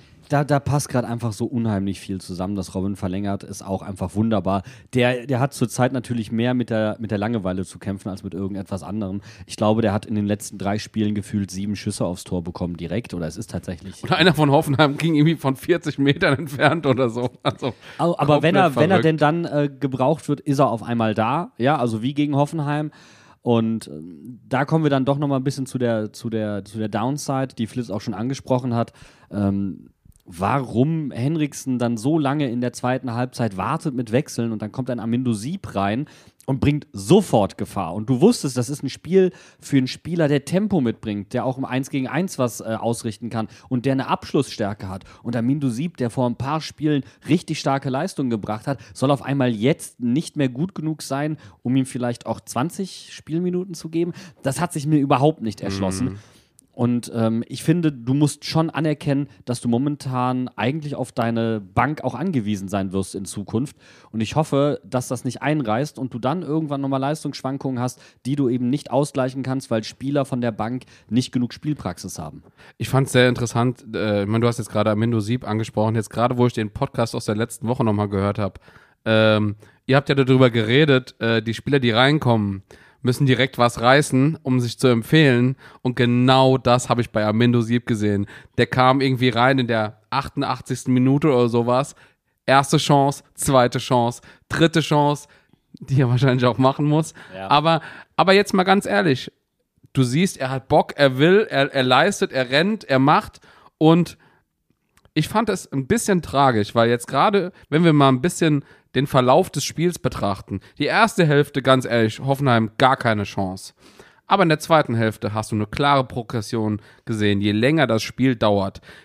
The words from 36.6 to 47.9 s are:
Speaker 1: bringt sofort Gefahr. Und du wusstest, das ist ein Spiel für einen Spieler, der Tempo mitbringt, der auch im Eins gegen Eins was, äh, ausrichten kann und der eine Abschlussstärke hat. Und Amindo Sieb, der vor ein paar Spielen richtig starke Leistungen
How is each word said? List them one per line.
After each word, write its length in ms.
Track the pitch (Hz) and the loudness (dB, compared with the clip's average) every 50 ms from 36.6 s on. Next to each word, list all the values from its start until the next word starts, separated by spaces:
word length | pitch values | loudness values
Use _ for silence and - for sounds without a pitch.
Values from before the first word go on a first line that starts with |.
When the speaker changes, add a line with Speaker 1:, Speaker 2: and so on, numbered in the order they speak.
Speaker 1:
bringt 260 | - 147 147 143 - - | 0 0 0 0 -4 -10
sofort 640 | - 101 95 107 165 220 180 - - 117 98 92 - | -12 -8 2 6 6 6 6 4 2 2 2 2 -2
Gefahr. 380 | - 104 - - 104 90 82 85 | -6 -10 -6 -6 -6 -6 -6 -6
Und 160 | 107 110 113 | -6 -2 -2
du 100 | 131 120 | 2 6
wusstest, 360 | 160 233 233 - - 143 123 131 | 6 6 4 2 -2 -4 -4 -4
das 100 | 117 131 | -4 -4
ist 140 | 147 - | -6 -8
ein 80 | - 131 | -8 -10
Spiel 420 | - - - 151 180 190 185 175 - - - - _ _ | -10 -10 -4 2 4 4 4 4 0 -6 -16 -20 _ _
für 200 | - - 147 135 | -4 0 2 2
einen 80 | 127 | 2
Spieler, 420 | 127 - - - 151 175 170 160 139 | 0 -4 -10 -10 -6 -2 0 2 2
der 160 | 147 139 - | 0 0 0
Tempo 380 | - 170 185 214 202 202 170 | -2 -2 0 0 0 0 0
mitbringt, 500 | 127 113 113 - - 113 101 101 98 - | 0 0 -2 -4 -6 -6 -6 -6 -6 -6
der 140 | - 120 110 | -4 -4 -2
auch 100 | 131 123 | -4 -4
im 80 | 131 131 | -4 -6
Eins 240 | - 127 131 135 - | -4 -4 -4 -4 -4
gegen 200 | - 139 131 123 | -4 -4 -4 -4
Eins 300 | 135 156 190 185 - - | -4 -4 -4 -4 -2 -2
was, 220 | 127 120 - - | -4 -4 -4 -6
äh, 160 | - 110 113 - | -8 -6 -6 -4
ausrichten 520 | - 117 120 - - 117 104 - 123 110 | -2 -4 -4 -4 -6 -8 -8 -8 -10 -8
kann 180 | 120 113 107 - - - - - | -6 -6 -6 -8 -12 -20 -8 -6
und 160 | 131 123 113 | -4 -2 0
der 60 | 135 | 0
eine 160 | 135 135 143 - | -2 -2 -2 -4
Abschlussstärke 800 | 175 - - - - 160 135 - - - 110 98 104 - 104 95 | -4 -6 -4 -2 -2 0 0 -2 -4 -6 -4 -4 -4 -8 -10 -10
hat. 140 | 95 98 - - - - | -10 -12 -14 -18 -20 -12
Und 120 | - 113 120 | -8 -6 -4
Amindo 360 | 120 113 123 139 156 143 131 | -2 0 0 0 0 -2 -2
Sieb, 260 | 110 117 160 180 - | -2 -4 -6 -6 -6
der 140 | - 131 139 | -6 -6 -4
vor 160 | - 135 127 120 | -2 -2 -2 -2
ein 80 | 117 | -2
paar 240 | - 120 139 151 160 | -4 -4 -4 -4 -4
Spielen 440 | - - - - 147 151 151 139 - - - _ - | -6 -10 -8 -4 -2 0 0 0 -2 -6 -12 _ -2
richtig 320 | 123 151 185 - - 156 - | 0 0 0 0 -4 -8 -4
starke 300 | - 147 135 135 - | -2 -2 -2 0 -2
Leistungen 400 | 139 | -2